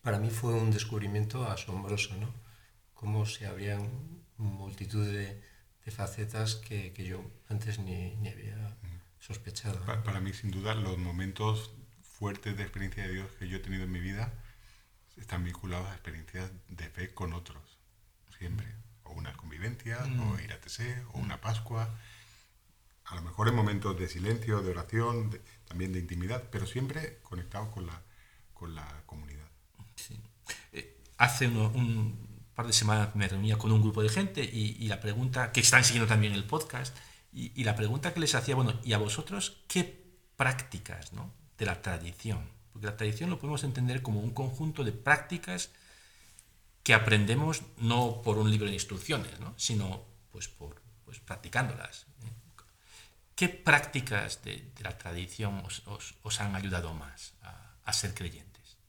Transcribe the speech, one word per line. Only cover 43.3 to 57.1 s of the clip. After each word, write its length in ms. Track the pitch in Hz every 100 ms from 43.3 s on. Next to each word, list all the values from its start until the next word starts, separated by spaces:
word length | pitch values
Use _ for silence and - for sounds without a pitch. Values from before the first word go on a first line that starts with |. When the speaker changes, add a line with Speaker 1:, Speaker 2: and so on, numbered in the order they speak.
| 180
Speaker 3:
podemos 240 | 143 143
entender 380 | 135 127 123 127
como 180 | 127 104
un 120 | 110
conjunto 520 | 123 135 131 156 151
de 80 | 120
prácticas 800 | 101 - - - 175 - 180 - - - - - - - - - - - _
que 100 | - 110
aprendemos 640 | 110 107 101 123 156 160 - -
no 440 | 113 120 120 113
por 140 | 117 104
un 100 | 107
libro 180 | 107 104
de 60 |
instrucciones, 640 | 95 - 95 - 143 - -
¿no? 140 | 87 -
sino, 460 | - 110 95 95 - - -
pues, 160 | - -
por, 340 | - 71 - - - -
pues, 140 | -
practicándolas, 880 | - 87 - 123 131 - - - - -
¿eh? 80 | 113 - - - - _ - - - - _ -
¿Qué 140 | 180
prácticas 920 | - 175 147 - 139 131 104 107 -
de, 280 | - 50 - -
de 80 |
la 140 | 101 -
tradición 640 | 87 87 92 - 104 98 92
os, 160 | - -
os, 280 | 101 - -
os 160 | 107 -
han 160 | 101 95
ayudado 380 | 98 90 82
más 400 | 80 71